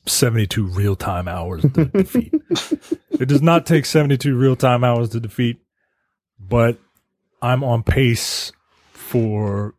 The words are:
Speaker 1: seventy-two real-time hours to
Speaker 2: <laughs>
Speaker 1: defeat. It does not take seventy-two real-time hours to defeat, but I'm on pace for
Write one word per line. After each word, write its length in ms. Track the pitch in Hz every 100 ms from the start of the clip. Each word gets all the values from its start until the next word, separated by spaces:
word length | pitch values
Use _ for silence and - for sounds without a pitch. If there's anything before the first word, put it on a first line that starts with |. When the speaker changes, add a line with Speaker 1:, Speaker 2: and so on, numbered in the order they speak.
| -
Speaker 1:
seventy-two 600 | - 123 113 101 110 95
real-time 600 | 90 101 95 - 90 90
hours 340 | 87 87 85 147
to 120 | 165 147
Speaker 2:
<laughs> 80 |
Speaker 1:
defeat. 400 | 196 190 247 - 311 - 349 - 320 - 330 -
It 140 | 349 127
does 140 | 139
not 240 | 160 170 -
take 200 | 160 -
seventy-two 520 | 156 143 135 143 123
real-time 460 | 135 127 131 120
hours 260 | 123 117 117
to 100 | 113
defeat, 400 | 110 - 120 120 _ _ _ _ _ _ _ _
but 380 | 95 120 117 113 _ _ _ _ _ -
I'm 220 | 120 127
on 200 | 135 117
pace 680 | - 135 127 117 - - - - _ _ _
for 840 | - - 123 110 104 104 101 104